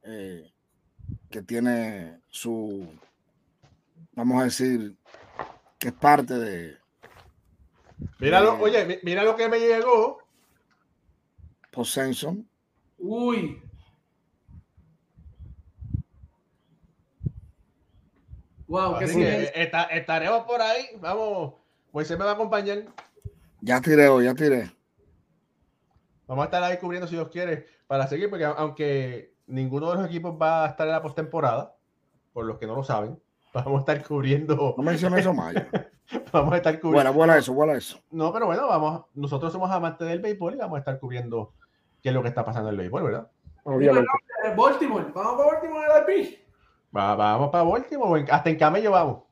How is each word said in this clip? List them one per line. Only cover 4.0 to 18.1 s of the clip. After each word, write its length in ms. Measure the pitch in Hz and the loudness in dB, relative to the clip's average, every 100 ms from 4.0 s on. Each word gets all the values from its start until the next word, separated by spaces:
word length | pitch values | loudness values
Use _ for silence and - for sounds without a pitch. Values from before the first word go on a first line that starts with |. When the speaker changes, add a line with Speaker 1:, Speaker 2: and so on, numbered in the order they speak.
| - | -18
Speaker 1:
vamos 260 | - 120 127 | -4 0 0
a 60 | 127 | 0
decir, 500 | 120 127 120 104 98 _ - - - - - _ _ | -2 -2 -2 -6 -14 _ -20 -20 -14 -14 -16 _ _
que 120 | 123 | -10
es 40 | |
parte 420 | 123 147 147 127 123 | 0 4 4 2 -4
de, 400 | 110 90 82 71 _ _ - - - _ _ _ _ _ _ - - - | -4 -6 -12 -18 _ _ -20 -20 -20 _ _ _ _ _ _ -16 -16 -4
Speaker 2:
Mira 200 | 135 180 | 4 6
lo, 160 | 214 214 | 6 4
Speaker 1:
de 80 | |
Speaker 2:
oye, 220 | 214 233 175 | 4 4 0
mi-, 140 | 180 | -4
mira 200 | 175 180 220 | -4 0 0
lo 100 | 220 | 2
que 140 | 226 | 0
me 100 | 226 | 2
llegó. 600 | 233 226 247 233 233 - _ _ _ _ _ _ _ _ _ _ _ _ - _ _ | 2 2 4 4 4 -2 _ _ _ _ _ _ _ _ _ _ _ _ -20 _ _
Speaker 1:
Post 260 | - 117 - | -8 -4 -2
Simpson. 520 | 135 123 147 196 220 _ _ _ _ _ | -4 -4 -6 -8 -12 _ _ _ _ _
Speaker 3:
Uy. 640 | 180 226 247 226 160 135 - - _ _ _ _ _ _ _ - _ _ _ _ _ _ - - - - - _ - - - _ - _ _ _ _ _ _ _ _ _ - - - _ _ _ _ _ _ | -8 -4 -2 -2 -4 -10 -20 -20 _ _ _ _ _ _ _ -20 _ _ _ _ _ _ -20 -20 -20 -20 -20 _ -8 -8 -8 _ -20 _ _ _ _ _ _ _ _ _ -10 -10 -20 _ _ _ _ _ _